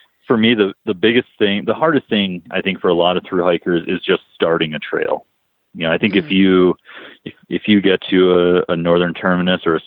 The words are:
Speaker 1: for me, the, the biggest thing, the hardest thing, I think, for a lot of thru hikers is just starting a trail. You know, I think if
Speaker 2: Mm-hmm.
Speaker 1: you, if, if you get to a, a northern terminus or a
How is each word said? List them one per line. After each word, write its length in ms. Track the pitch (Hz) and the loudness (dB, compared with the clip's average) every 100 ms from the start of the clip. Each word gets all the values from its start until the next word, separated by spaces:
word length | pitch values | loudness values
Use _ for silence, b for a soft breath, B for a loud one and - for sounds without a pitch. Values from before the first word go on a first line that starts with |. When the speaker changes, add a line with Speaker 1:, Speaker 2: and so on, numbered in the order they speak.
| b b - | b b -4
Speaker 1:
for 80 | 117 | 0
me, 160 | 113 | 2
the, 200 | 113 98 - - | 2 0 -2 -8
the 80 | |
biggest 360 | 90 107 120 - - | -2 0 0 -2 -2
thing, 240 | 107 101 110 | -2 -2 -4
the 80 | |
hardest 360 | 107 160 147 - | -2 0 0 -2
thing, 320 | 107 98 87 - | -2 -2 -6 -8
I 100 | 92 | -6
think, 200 | 95 90 | -4 -2
for 80 | 95 | 0
a 40 | |
lot 220 | 85 85 90 | 2 2 0
of 80 | - | -4
thru 140 | 92 | -2
hikers 400 | 87 87 - 82 - | 0 0 0 -2 -2
is 140 | 90 | -6
just 220 | - 87 _ - | -2 -2 _ -4
starting 380 | 87 82 80 | 0 0 -2
a 60 | 78 | -6
trail. 460 | - - - - - _ _ _ _ | -8 -6 -4 -6 -8 _ _ _ _
You 140 | - 82 | -6 -4
know, 60 | |
I 40 | 82 | 0
think 180 | 110 92 | 0 0
if 80 | 78 | 0
Speaker 2:
Mm-hmm. 80 | |
Speaker 1:
you, 420 | 95 95 92 90 82 B B B B | 2 4 4 2 0 B B B B
if, 100 | - - - | -18 -18 -10
if 140 | - - | -6 0
you 120 | 104 | 2
get 220 | 92 92 - | 2 0 0
to 240 | 95 92 90 87 90 - | 2 4 4 2 2 0
a, 60 | |
a 20 | 85 | -2
northern 380 | 85 85 87 | 0 0 0
terminus 480 | 82 92 90 90 92 87 | -2 -2 0 0 -2 0
or 100 | |
a 60 | 80 | -2